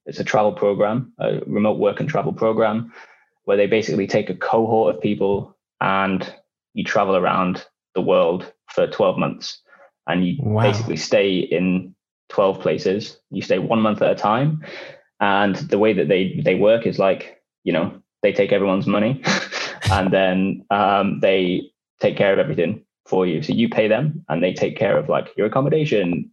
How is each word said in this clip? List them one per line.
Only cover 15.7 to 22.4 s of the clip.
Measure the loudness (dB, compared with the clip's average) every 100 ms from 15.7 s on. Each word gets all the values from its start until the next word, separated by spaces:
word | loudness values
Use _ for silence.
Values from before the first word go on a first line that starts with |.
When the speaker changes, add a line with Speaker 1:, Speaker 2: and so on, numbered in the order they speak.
| 2
Speaker 1:
way | 2
that | 2 2
they, | 0 0 -2
they | 0 2
work | 4 2 0
is, | 0
like, | 0 0 -6 -20 _ _
you | -2
know, | -2 -2 -8 _ _
they | -2
take | 2 2
everyone's | 2 2 0 0
money | 0 0 -2 -2 -2 -4 -8
<laughs> | -10 -6 0
and | 0 2
then, | 2 2 2 0 -4 -2
um, | 2 4 2 0 0
they | 2 2 2 -2 -6 _ _ _
take | -2 2
care | 2
of |
everything | 2